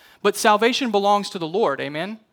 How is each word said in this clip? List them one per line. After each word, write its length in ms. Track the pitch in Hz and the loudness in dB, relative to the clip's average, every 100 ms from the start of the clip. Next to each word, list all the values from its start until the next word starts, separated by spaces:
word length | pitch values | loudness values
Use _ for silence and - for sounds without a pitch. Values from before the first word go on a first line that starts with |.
| - _ | -20 _
But 120 | 208 | -2
salvation 560 | 196 226 208 226 247 254 | 2 4 4 2 0 0
belongs 380 | 202 202 202 196 | 0 2 2 0
to 100 | 190 | -8
the 80 | 160 | -6
Lord, 320 | 185 208 135 | -2 0 -2
amen? 420 | 135 151 185 220 _ | -6 -8 -8 -12 _